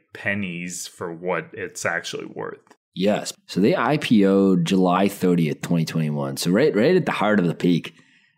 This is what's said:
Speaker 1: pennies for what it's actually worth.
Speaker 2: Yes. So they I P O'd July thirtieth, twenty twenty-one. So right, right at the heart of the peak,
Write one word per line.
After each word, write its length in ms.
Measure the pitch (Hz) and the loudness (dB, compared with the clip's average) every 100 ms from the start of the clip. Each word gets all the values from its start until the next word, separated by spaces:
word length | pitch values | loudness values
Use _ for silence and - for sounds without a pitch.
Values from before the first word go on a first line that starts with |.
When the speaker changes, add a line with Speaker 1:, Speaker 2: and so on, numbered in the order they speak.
| _ | _
Speaker 1:
pennies 760 | - 107 101 95 85 87 85 - | -10 -6 -4 -6 -8 -10 -12 -14
for 240 | - 92 | -12 -12
what 340 | 82 90 85 85 | -8 -6 -6 -6
it's 340 | - 92 - 98 | -12 -12 -6 -4
actually 400 | 85 - - - | -4 -6 -10 -12
worth. 320 | - - - _ _ _ | -12 -12 -12 _ _ _
Speaker 2:
Yes. 380 | - 98 98 - - - | -4 0 0 -4 -12 -8
So 140 | - | 0
they 140 | 202 - | 2 2
I 200 | 120 151 | 0 0
P 280 | - 110 98 | 2 4 6
O'd 380 | 98 98 92 82 | 4 4 2 2
July 420 | 95 92 90 98 | 2 4 4 2
thirtieth, 540 | - 92 85 80 76 | 0 0 2 0 -2
twenty 220 | - 85 80 | -2 -2 -2
twenty-one. 500 | 80 78 73 69 69 | -2 -4 -4 -6 -4
So 140 | 85 | 0
right, 240 | 95 151 101 | 2 2 2
right 200 | 131 185 | 4 2
at 100 | 135 | 0
the 60 | |
heart 260 | - 104 104 | 0 2 2
of 80 | 87 | 2
the 80 | |
peak, 400 | 78 90 85 - - _ _ _ | 0 2 0 -2 -18 _ _ _